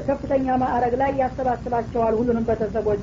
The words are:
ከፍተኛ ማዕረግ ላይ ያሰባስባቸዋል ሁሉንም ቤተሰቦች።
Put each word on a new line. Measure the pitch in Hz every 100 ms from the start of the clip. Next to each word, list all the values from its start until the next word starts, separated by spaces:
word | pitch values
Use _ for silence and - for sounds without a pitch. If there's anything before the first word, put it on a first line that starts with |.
ከፍተኛ | - 277 277 269 262 254
ማዕረግ | 254 240 240
ላይ | 247 269
ያሰባስባቸዋል | 269 254 269 254 233 247 240 226 240 226
ሁሉንም | 220 247 226
ቤተሰቦች። | 226 220 214 220 208 208